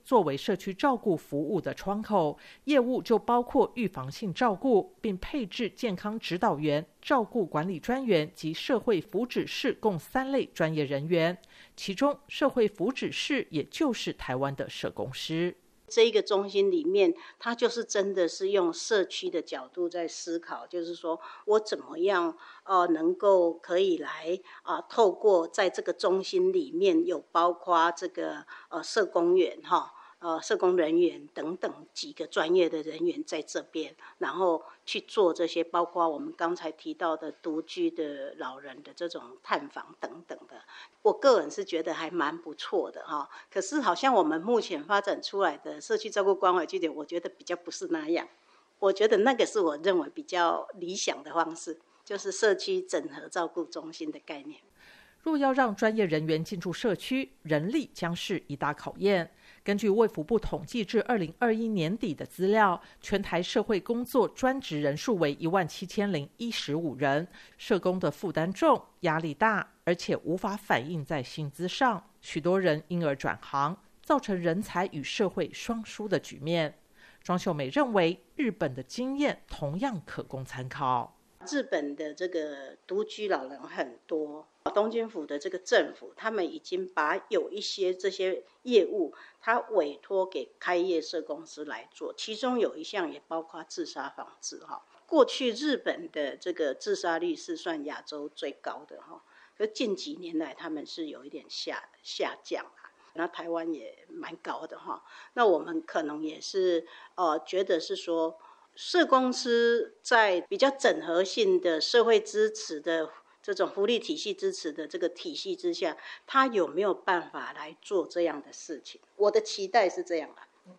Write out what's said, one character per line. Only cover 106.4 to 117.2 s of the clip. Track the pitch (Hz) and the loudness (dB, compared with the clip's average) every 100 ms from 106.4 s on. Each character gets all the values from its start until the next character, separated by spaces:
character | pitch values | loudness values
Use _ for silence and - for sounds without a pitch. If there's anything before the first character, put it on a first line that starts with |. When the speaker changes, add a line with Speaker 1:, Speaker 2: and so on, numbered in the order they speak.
| - 196 185 170 165 - - - | -6 0 2 2 -2 -14 -14 0
Speaker 2:
呃， | 170 156 | 0 0
觉 | - 185 | -2 -2
得 | 196 170 | 0 0
是 | 156 | 0
说， | 185 - 165 160 165 - - _ | -6 -2 -2 -2 -4 -18 -20 _
社 | - - 349 240 | -14 0 2 6
公 | 262 254 | 6 4
司 | 247 247 233 233 233 - - | 0 2 4 4 2 -2 -8
在 | - 233 214 175 | 4 6 6 4
比 | - 196 | -2 2
较 | 269 | 2
整 | 269 233 160 160 | 4 2 2 0
合 | 170 | 0
性 | 190 240 196 180 | 2 2 4 4
的 | 175 160 | 4 0
社 | - 240 226 | 4 4 6
会 | 220 | 4
支 | - 208 214 | 4 0 0
持 | 214 - 151 | 0 -8 -6
的 | 170 165 156 - _ _ | -2 0 -2 -8 _ _
这 | - | -6
种 | 196 190 | 0 0
福 | - 208 | 2 2
利 | 233 | 2
体 | - 151 | 0 -4
系 | 208 | -4
支 | 190 190 | -2 -4
持 | 185 165 | -2 -6
的 | 151 151 | -6 -8
这 | 180 | -4
个 | 170 | -4
体 | 165 165 143 | -4 -10 -8
系 | 196 | -6
之 | 175 175 | -4 -2
下， | 165 - - - - - | -2 -4 -4 -12 -18 0
他 | 269 269 | 2 4
有 | 220 160 | 2 0
没 | 156 | 0
有 | 202 | 0
办 | - - 175 | 0 0 0